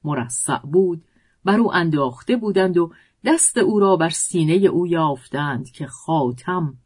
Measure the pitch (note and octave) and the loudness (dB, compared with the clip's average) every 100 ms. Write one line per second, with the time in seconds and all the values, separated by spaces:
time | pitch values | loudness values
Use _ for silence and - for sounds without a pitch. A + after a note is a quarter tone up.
0 | D3+ C#3+ A#2+ - - C#3 C#3+ E3 F#3+ E3 | -6 -4 -4 -6 -4 -4 0 2 2 -2
1 | - _ _ _ F#3+ G#3+ A3+ F3+ E3 D3+ | -10 _ _ _ 0 2 2 0 0 0
2 | C3+ B2 - A#3+ G#3+ F#3+ F#3+ F3 E3+ - | -2 -4 -4 -2 0 0 2 2 0 -4
3 | _ _ A#3+ D#4+ - - G3 G#3+ G3 F#3 | _ _ 0 2 2 2 0 2 4 4
4 | E3 D#3+ - F3 D#3 F3 G3 E3+ F3+ E3 | 0 -2 -4 0 2 4 2 2 0 0
5 | D#3 C3+ - C#3+ D3 B2+ - - C#3 - | 0 -2 -6 -4 -4 -4 -8 -12 -14 -12
6 | - D#3+ B2+ B2 - F3+ D#3 B2+ | -4 -2 -2 -4 -6 -4 -4 -8